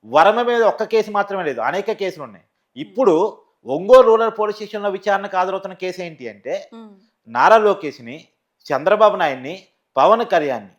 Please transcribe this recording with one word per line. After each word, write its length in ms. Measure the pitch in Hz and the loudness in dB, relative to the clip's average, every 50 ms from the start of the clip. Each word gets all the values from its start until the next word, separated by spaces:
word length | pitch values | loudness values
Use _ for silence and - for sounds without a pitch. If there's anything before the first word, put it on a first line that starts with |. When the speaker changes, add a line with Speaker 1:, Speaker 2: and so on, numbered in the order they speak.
| _ | _
Speaker 1:
వర్మ 360 | 110 123 151 165 196 214 233 | 0 2 4 4 4 4 2
మీద 200 | 240 240 240 233 | -2 -2 0 2
ఒక్క 220 | 226 202 - - 220 | 2 0 0 -2 -6
కేసు 260 | - - 220 214 208 | -2 -2 -2 -2 -2
మాత్రమే 340 | 208 202 202 202 196 190 175 | -4 -4 -4 -4 -6 -6 -6
లేదు, 160 | 151 131 113 | -6 -6 -4
అనేక 320 | 110 127 160 196 196 220 | -4 -4 -4 -4 -6 -6
కేసులు 320 | 214 214 196 185 - 151 143 | -8 -6 -6 -8 -8 -10 -16
ఉన్నాయి. 200 | 120 101 87 _ _ _ _ _ _ _ | -18 -18 -20 _ _ _ _ _ _ _
ఇప్పుడు 640 | 123 151 202 190 214 262 208 165 156 196 214 - _ _ _ _ _ _ | -16 -16 -12 -4 0 2 2 4 2 0 -2 -4 _ _ _ _ _ _
ఒంగోలు 400 | 117 131 160 180 202 247 262 247 | -8 -8 -8 4 6 8 8 8
రూరల్ 320 | 226 226 220 226 220 214 214 | 8 4 2 2 -2 -2 -4
పోలీస్ 180 | 214 208 208 | -6 -6 -6
స్టేషన్లో 340 | 208 220 - - 208 202 202 | -8 -12 -12 -10 -6 -6 -6
విచారణకు 460 | 190 190 - 214 196 196 196 202 - | -6 -4 -4 -2 -2 -2 -4 -6 -4
హాజరవుతున్న 380 | 185 185 185 190 190 190 185 185 | -4 -4 -2 -4 -8 -10 -12 -14
కేసు 280 | _ 180 185 180 185 | _ -10 -10 -10 -10
ఏంటి 260 | 180 170 160 131 127 113 | -12 -14 -14 _ -16 -16
అంటే, 420 | 104 101 _ 123 165 202 196 _ - | -16 -14 _ -10 -10 -10 -10 _ -20
Speaker 2:
Hmm. 200 | 226 226 214 202 190 _ _ _ _ _ 113 | -20 -20 -20 -20 _ _ _ _ _ _ -8
Speaker 1:
నారా 300 | 117 123 135 175 220 226 | -2 2 4 6 4 4
లోకేష్ని, 720 | 214 208 196 - - 147 127 - 120 117 131 156 - _ _ _ _ _ _ _ | 4 2 0 0 -6 -12 -12 -14 -18 -20 -20 -20 -20 _ _ _ _ _ _ _
చంద్రబాబు 540 | _ - 156 160 147 190 208 208 220 208 202 | _ -6 -6 -4 0 0 2 4 4 2 2
నాయుడిని, 500 | 196 175 151 135 127 127 139 175 190 _ _ _ _ _ _ _ | 0 -2 -4 -4 -6 -10 -14 -16 -16 _ _ _ _ _ _ _
పవన్ 280 | 131 135 175 214 226 233 | 2 4 4 4 2 0
కళ్యాణ్ని 460 | - 196 170 151 143 127 113 101 95 _ | -2 -2 -2 -2 -2 -6 -8 -10 -16 _